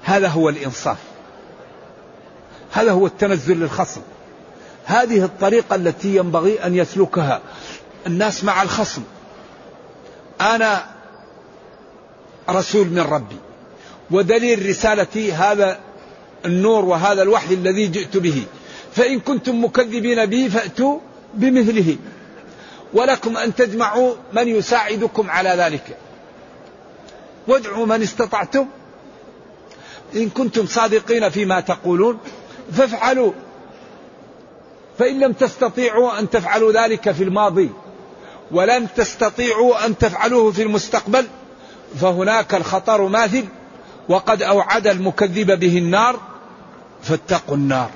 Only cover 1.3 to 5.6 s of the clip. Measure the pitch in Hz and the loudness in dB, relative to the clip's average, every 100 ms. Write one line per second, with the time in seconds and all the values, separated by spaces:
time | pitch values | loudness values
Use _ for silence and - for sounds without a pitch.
1.3 | - - - - - - - - - - | -20 -20 -20 -20 -20 -20 -20 -20 -20 -20
2.3 | - - - - - 226 185 190 - 202 | -20 -20 -20 -8 0 2 4 2 0 0
3.3 | 185 135 175 160 - 175 - - - - | 0 0 0 0 -2 -6 -6 -18 -20 -20
4.3 | - - - - - - 214 247 220 185 | -20 -20 -20 -20 -20 -2 0 2 2 0
5.3 | 190 202 226 | 0 2 2